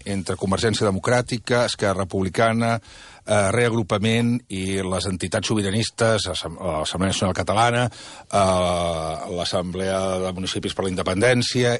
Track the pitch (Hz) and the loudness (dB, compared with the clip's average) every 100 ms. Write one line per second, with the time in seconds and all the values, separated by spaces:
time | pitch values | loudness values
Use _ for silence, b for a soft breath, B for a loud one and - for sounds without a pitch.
0 | 101 98 90 92 95 95 117 101 107 95 | -2 -6 -4 -4 -2 0 0 2 2 2
1 | - 123 120 120 - 120 117 - 101 95 | 2 2 0 -6 0 2 2 0 0 0
2 | 92 98 95 117 113 113 117 117 B B | -2 -2 -2 2 2 2 0 -2 B B
3 | B B - 104 98 113 120 113 101 104 | B B 0 2 4 2 2 2 0 0
4 | 113 113 117 120 - 95 95 98 92 92 | 2 2 2 0 -4 -6 -2 -2 -2 -2
5 | 95 90 92 107 - 107 98 104 107 - | -2 -4 -2 -2 0 0 0 0 -2 0
6 | 113 110 - 85 - 80 87 78 76 87 | 2 2 0 -6 -8 -6 -4 -2 -2 -2
7 | 95 - 95 92 90 101 120 120 123 - | 0 2 0 0 0 2 4 4 0 -4
8 | - - - 101 95 92 90 87 85 82 | -16 -20 -2 2 4 4 2 0 -2 -2
9 | 80 80 90 87 82 98 90 90 95 95 | -4 -6 -6 -6 -2 -2 -4 -4 -2 0
10 | 95 92 92 90 92 101 95 - 98 87 | 0 -2 -2 -4 -6 -4 -4 -4 -4 -2
11 | 87 92 120 123 120 127 120 | -2 2 4 4 2 0 0